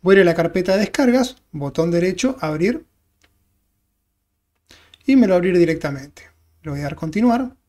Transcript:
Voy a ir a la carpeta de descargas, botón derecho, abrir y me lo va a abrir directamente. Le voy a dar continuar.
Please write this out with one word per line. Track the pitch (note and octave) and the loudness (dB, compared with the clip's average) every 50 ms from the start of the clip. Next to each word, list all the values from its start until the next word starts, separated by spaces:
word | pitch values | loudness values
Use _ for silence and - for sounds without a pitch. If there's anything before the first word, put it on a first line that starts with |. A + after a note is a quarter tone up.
Voy | - F3+ G3 | 4 4 4
a | G3 | 6
ir | |
a | F#3+ | 6
la | F3 E3 | 4 2
carpeta | F3 E3 E3 - F#3+ F#3 F#3+ | 0 -2 -2 -2 -2 -2 0
de | F#3+ G3 | 0 0
descargas, | G#3+ G3 - - C#4+ B3 A#3+ C4 B3+ B3+ - _ _ _ | -2 -4 -2 0 0 2 2 2 0 -2 -6 _ _ _
botón | - D3+ C#3+ C#3 C3+ - E3 E3+ | -12 -10 -10 -8 -4 -2 -2 0
derecho, | E3+ E3+ E3+ F#3 F#3 F3+ - C4 C4 - | 0 0 0 -2 -2 -2 -4 -4 -4 -4
abrir | - D#3 D3+ D#3 E3+ G#3 B3+ D#4+ - _ _ _ _ _ _ _ _ _ _ _ _ _ _ _ _ _ _ _ _ _ _ _ _ _ _ _ _ _ _ _ _ _ _ _ _ _ - _ _ _ _ _ _ | -6 -6 -4 -2 -2 -2 -2 -4 -10 _ _ _ _ _ _ _ _ _ _ _ _ _ _ _ _ _ _ _ _ _ _ _ _ _ _ _ _ _ _ _ _ _ _ _ _ _ -20 _ _ _ _ _ _
y | - C4+ | 2 4
me | C4 A#3+ G3 | 4 4 4
lo | F#3 | 2
va | |
a | F3+ | 2
abrir | F3 F#3+ F3+ | 2 2 2
directamente. | F3 E3+ E3 E3 D#3+ - D3+ C#3 C#3 C3+ D3 _ - - _ _ _ _ _ _ _ | 2 2 2 0 -4 -4 -8 -8 -8 -14 -18 _ -20 -20 _ _ _ _ _ _ _
Le | _ D#3+ | _ -12
voy | C#3+ C#3+ | -10 -8
a | |
dar | D3 C#3 D3+ | -8 -10 -8
continuar. | - - D#3+ D#3+ G#3 A3+ B3 A3+ A#3+ C4 B3 - _ _ | -8 -10 -6 -2 0 0 2 2 0 -2 -6 -10 _ _